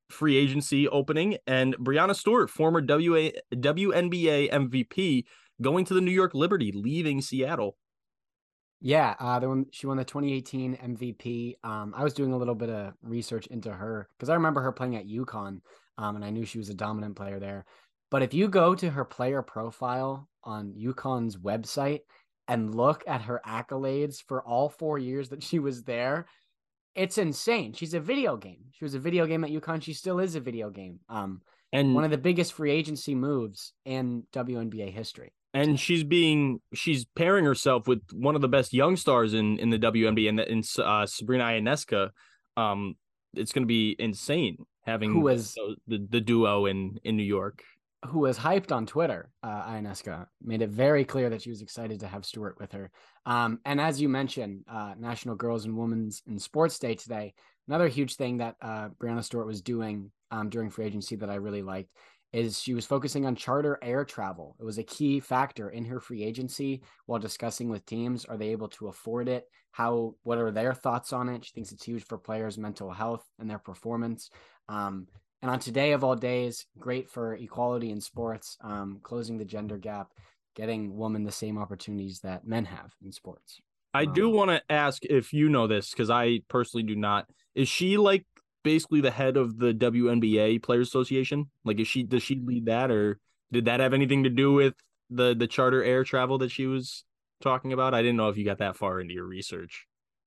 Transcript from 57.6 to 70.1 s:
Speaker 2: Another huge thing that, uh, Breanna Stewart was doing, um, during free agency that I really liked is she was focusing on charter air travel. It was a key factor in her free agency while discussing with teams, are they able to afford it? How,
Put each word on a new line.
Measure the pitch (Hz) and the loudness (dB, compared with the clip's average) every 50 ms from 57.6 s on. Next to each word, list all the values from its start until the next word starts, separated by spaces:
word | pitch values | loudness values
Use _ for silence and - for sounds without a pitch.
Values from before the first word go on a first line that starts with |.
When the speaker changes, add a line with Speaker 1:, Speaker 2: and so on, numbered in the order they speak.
| _ - | _ -2
Speaker 2:
Another | 143 165 175 156 | 0 2 2 2
huge | 117 139 139 127 - | 2 0 -2 -2 -4
thing | - 135 123 123 120 | -4 -4 -2 -2 -2
that, | 117 117 - - | -4 -6 -8 -10
uh, | - 113 110 110 107 104 - - | -10 -10 -8 -8 -10 -10 -10 -8
Breanna | 120 117 117 113 110 | -6 -4 -4 -4 -4
Stewart | - - 117 110 110 | -4 -6 -6 -6 -6
was | 107 98 | -8 -8
doing, | 90 123 120 117 113 107 104 104 98 101 - _ _ - | -6 -4 -4 -4 -4 -4 -6 -8 -10 -12 -16 _ _ -12
um, | - 110 107 107 | -8 -6 -6 -6
during | 107 117 110 104 | -4 -6 -6 -6
free | 98 - 110 | -6 -6 -6
agency | 107 101 104 98 - 117 | -6 -6 -8 -8 -8 -8
that | 101 107 101 | -8 -8 -6
I | 101 | -6
really | 101 101 107 101 101 95 | -6 -6 -6 -6 -8 -8
liked | 95 95 95 95 - _ _ - - _ _ _ _ - | -8 -8 -10 -10 -12 _ _ -20 -20 _ _ _ _ -4
is | 117 117 113 104 - | -2 -2 -2 -4 -6
she | - 131 127 | -6 -4 -4
was | 117 110 | -4 -2
focusing | - 139 135 131 135 135 143 139 | 0 -2 -2 0 -2 -2 -2 0
on | 131 123 | -2 -2
charter | - - - 127 143 147 147 143 - | -2 -2 -2 0 0 2 0 -2 -2
air | - 120 123 139 143 | -4 -2 -2 -2 -2
travel. | - - - 101 95 92 85 78 71 - - | -4 -6 -8 -8 -8 -8 -10 -14 -18 -16 -14
It | 113 | -12
was | 110 104 110 | -10 -8 -8
a | 110 | -8
key | - - - 147 139 139 139 | -8 -6 -2 0 2 2 0
factor | - - 127 127 139 135 - - 104 98 | 0 0 0 0 0 0 -4 -10 -12 -10
in | 101 117 117 | -10 -10 -8
her | 117 127 123 | -8 -8 -10
free | - - 123 107 104 | -10 -10 -8 -6 -6
agency | 110 113 127 127 127 - - 139 139 135 131 - - _ _ _ | -6 -6 -6 -8 -8 -6 -6 -4 -4 -4 -6 -8 -14 _ _ _
while | - 120 110 | -6 -4 -4
discussing | 104 104 - - 117 117 - - 120 117 | -4 -6 -8 -6 -6 -6 -6 -6 -6 -6
with | 110 98 - | -6 -6 -8
teams, | - 113 113 117 123 123 117 - | -8 -6 -6 -4 -4 -4 -6 -8
are | - 117 104 | -10 -8 -6
they | 107 107 | -4 -4
able | 110 107 110 101 | -4 -4 -6 -10
to | - - 110 101 | -12 -12 -12 -12
afford | 92 - - 113 113 120 120 127 | -12 -12 -10 -6 -6 -4 -2 -2
it? | 127 123 - - _ _ _ _ | -4 -4 -6 -10 _ _ _ _
How, | - - 117 120 120 117 113 113 | -6 -2 0 0 0 0 -2 -4